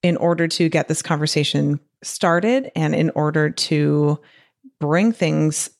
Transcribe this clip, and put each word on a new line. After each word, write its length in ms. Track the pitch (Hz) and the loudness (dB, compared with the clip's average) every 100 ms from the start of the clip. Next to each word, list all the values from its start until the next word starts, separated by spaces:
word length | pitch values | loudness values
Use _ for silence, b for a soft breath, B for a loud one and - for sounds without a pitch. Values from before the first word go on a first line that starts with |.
in 140 | 180 170 | 2 2
order 320 | 170 170 165 | 0 0 -2
to 220 | - 170 | 0 0
get 180 | 160 - | 0 -2
this 140 | 156 | -4
conversation 760 | - 151 151 - 147 147 143 147 _ _ | -2 -2 0 0 0 0 0 -2 _ _
started 720 | - - 180 170 208 254 269 | -14 -2 0 2 2 0 -2
and 220 | - 156 160 | -4 -2 0
in 140 | 160 - | 0 0
order 340 | 151 156 151 | 0 0 -2
to 680 | - - 151 147 147 147 147 b b b b - _ | -2 -2 0 2 2 2 0 b b b b -20 _
bring 320 | 151 160 220 | -2 2 2
things 580 | 226 165 156 156 151 - | 0 0 2 0 -2 -8